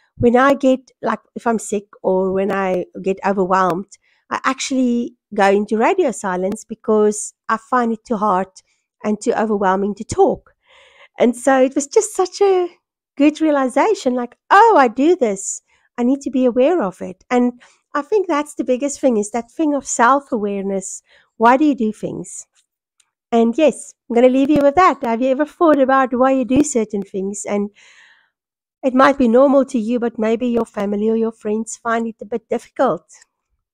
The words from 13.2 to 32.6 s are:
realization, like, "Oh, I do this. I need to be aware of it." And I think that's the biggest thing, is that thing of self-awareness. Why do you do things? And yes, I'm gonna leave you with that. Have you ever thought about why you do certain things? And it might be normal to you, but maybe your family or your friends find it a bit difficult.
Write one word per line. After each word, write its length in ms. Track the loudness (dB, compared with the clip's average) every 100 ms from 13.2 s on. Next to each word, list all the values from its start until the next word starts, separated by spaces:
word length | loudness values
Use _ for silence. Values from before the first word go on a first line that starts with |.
| 0 2
realization, 720 | 0 0 0 0 0 0 -2 -4
like, 220 | -6 _ _
"Oh, 260 | 6 6 6
I 100 | 4
do 280 | 2 2 2
this. 460 | 0 -2 -8 -12 -16 _ _ -4
I 60 |
need 180 | -2 -2
to 100 | -2
be 140 | 0 0
aware 360 | 2 2 2
of 200 | -2 -6
it." 220 | -14 -14 _
And 320 | 0 0 -2 _ _ _
I 80 | -8
think 260 | -2 -2 0
that's 280 | -2 -4 -6
the 80 |
biggest 360 | -4 -2 -4 -2
thing, 160 | 0 0
is 140 | -2
that 200 | -6 -8
thing 220 | -4 -2
of 120 | -2 -4
self-awareness. 1200 | 0 2 2 0 -6 -4 -4 -4 -6 -6 -14 -20 _ _ 0
Why 200 | 4 4
do 80 | 2
you 100 | 0
do 160 | -2
things? 560 | -4 -10 -10 -12 -16 -20 _ _ _ _ _ _ _ _
And 260 | 0 2 2
yes, 360 | 2 0 -8 _ -4
I'm 60 | 2
gonna 140 | 4
leave 200 | 4 2
you 120 | 2
with 140 | 2 4
that. 280 | 2 2
Have 180 | -4 -2
you 80 | -2
ever 160 | -2 -4
thought 340 | 0 2 4
about 340 | 2 2 0
why 180 | 0 2
you 140 | 0 0
do 180 | 0
certain 380 | 2 -2 -4 -6
things? 420 | -6 -8 -8 -8 -6
And 240 | -4 -4 -8 _ _ _ _ _ _ _ _ _ _
it 100 | -2
might 240 | 2 4 4
be 100 | 2
normal 380 | 4 4 4 0
to 140 | -2
you, 200 | -4 -4
but 180 | -4 -4
maybe 300 | -2 -2 -2
your 180 | -4 -4
family 440 | -6 -6 -2 -2
or 80 | -2
your 140 | -2
friends 440 | -6 -6 -6 -6 -10
find 300 | -6 -4 -4
it 80 | -10
a 40 | -10
bit 220 | -12 -6
difficult. 560 | -8